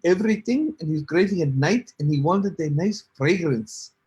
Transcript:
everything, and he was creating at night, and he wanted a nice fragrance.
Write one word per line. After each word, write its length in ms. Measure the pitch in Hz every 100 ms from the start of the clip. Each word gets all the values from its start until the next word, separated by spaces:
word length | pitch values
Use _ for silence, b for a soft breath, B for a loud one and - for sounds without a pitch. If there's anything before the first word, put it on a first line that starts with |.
everything, 720 | 170 180 214 214 214 247 311 311
and 100 | 160
he 40 | 156
was 80 |
creating 380 | 147 160 196 190
at 120 | 156
night, 400 | 131 147 226 240 _
and 120 | 147
he 100 | 147
wanted 380 | 139 190 202 165
a 100 | 156
nice 340 | 143 185 208 - _
fragrance. 760 | 139 185 170 120 110 - - -